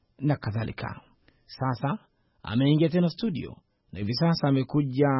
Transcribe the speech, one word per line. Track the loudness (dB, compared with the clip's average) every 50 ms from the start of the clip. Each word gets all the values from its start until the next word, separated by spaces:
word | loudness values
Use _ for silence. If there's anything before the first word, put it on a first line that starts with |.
| _ _ _ _
na | 0 0 0
kadhalika. | 0 -2 -4 -4 -4 -4 -4 -6 -8 -8 -10 -10 -12 -16 _ _ _ _ _ _ _ _
Sasa | _ -8 -4 -2 -2 -2 -2 -2 -4 -4 -4 -8 _ _ _ _ _ _ _ -12
ameingia | -4 0 2 4 4 6 4 4 2
tena | 2 2 0 0
studio | 0 -2 -4 -4 -4 -4 -8 -10 -12 -16 _ _ _ _ _ _ -10
na | -6
hivi | -4 -4 -2
sasa | 0 2 2 2 2 2 2
amekuja | 2 0 0 0 -2 -2 -2 0 0 2 2 4 4 2